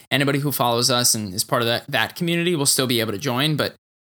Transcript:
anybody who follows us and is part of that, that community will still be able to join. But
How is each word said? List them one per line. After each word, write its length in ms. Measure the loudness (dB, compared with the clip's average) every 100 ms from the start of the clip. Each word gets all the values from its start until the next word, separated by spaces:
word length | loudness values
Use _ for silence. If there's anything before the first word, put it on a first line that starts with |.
| -4
anybody 280 | 0 2 0
who 120 | -2
follows 380 | 0 2 2 2
us 240 | 2 2
and 200 | 0 -2
is 100 | -6
part 160 | -2 0
of 40 | 0
that, 180 | -2 0
that 260 | 0 0 -2
community 380 | -2 0 0 0
will 100 | 0
still 200 | 0 0
be 140 | 0
able 120 | 0
to 60 | -4
join. 380 | -4 0 0 0
But 180 | -2 -6 _ _ _